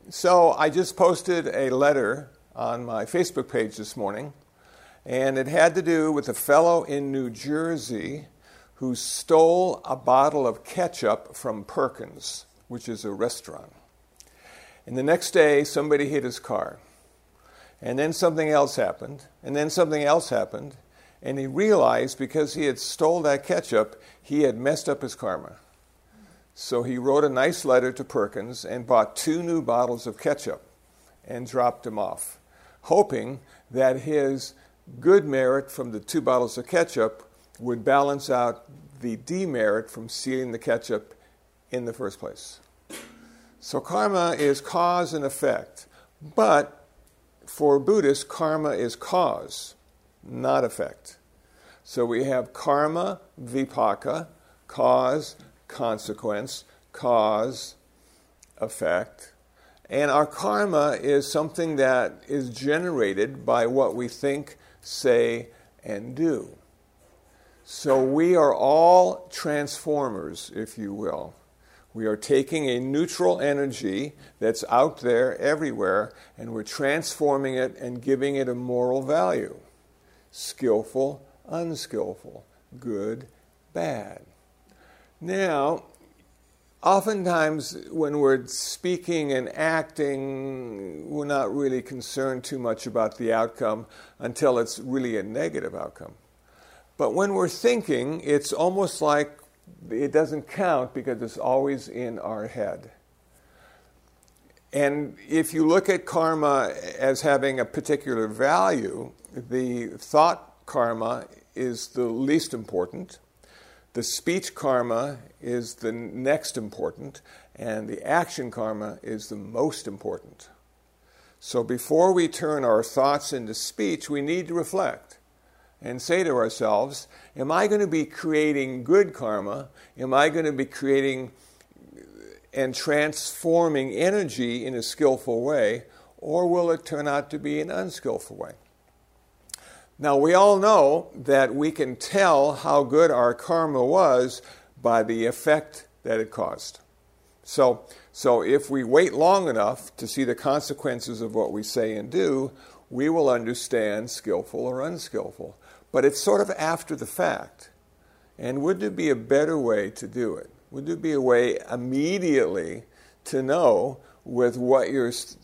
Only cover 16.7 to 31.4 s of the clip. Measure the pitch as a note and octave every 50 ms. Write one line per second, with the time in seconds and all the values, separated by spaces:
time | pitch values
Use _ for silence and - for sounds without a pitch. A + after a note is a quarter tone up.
16.7 | - - - _ _ _ _ _ _ _ _ _ _ _ _ _ - - - -
17.7 | _ - - A#2+ B2 C3+ D3 D#3 D#3+ - F#3+ E3+ D#3 D#3+ D#3 D3+ D3+ C#3+ C#3+ C3
18.7 | - C3 A2 F#2 - - - - C#3+ C3+ - - _ _ - C3 C#3 D3 D3+ D#3
19.7 | D3+ F#3 E3+ D#3 D3+ D3 D3 C#3+ D#3 E3+ - - A#2+ A2 G2 - - G#2+ C#3 C#3+
20.7 | - - _ _ _ _ _ _ _ _ - B2+ C3+ C#3 C3+ C3 C3+ E3 G#3 A3
21.7 | G#3 E3+ B2+ A#2+ A#2 A#2 B2 C3+ - - C3+ A#2 - D#3 D3 C#3+ - D#3+ D3+ C#3
22.7 | B2 A#2+ - - - - D#3 D#3 E3+ F3+ D#3 D3 C#3 C3+ - - - F3 - -
23.7 | A#2+ G#2+ A2 - - - - - - _ _ - C#3+ D3+ D3+ C3 G#2+ A2+ B2+ C#3
24.7 | D#3+ D3+ - D3+ C#3 C#3+ C#3+ A#2+ - - - G2+ F2+ D2+ C#2 - F2 - _ _
25.7 | _ _ _ _ _ _ _ _ _ - G#3+ - _ _ _ _ _ - - -
26.7 | B2+ A#2+ A#2+ B2 B2+ B2 B2 C#3 C#3 D3 D3 C#3+ C3 B2+ C3+ D#3+ - - - C3+
27.7 | C3 B2+ B2 B2+ B2+ - C3+ - - B2 G2+ - - G#2 G2 A#2+ B2+ - - E2
28.7 | G#2+ B2 A#2 A2+ B2+ A2+ G#2+ - - - - D#3+ D#3 E3+ E3+ E3+ E3+ E3 C3 A2+
29.7 | A#2+ B2 B2 B2 A#2+ A#2 - A#2+ G2+ - - D#3 D3 - - G2+ C#2+ - - _
30.7 | _ _ _ _ _ _ _ _ _ _ _ - A#2+ A#2+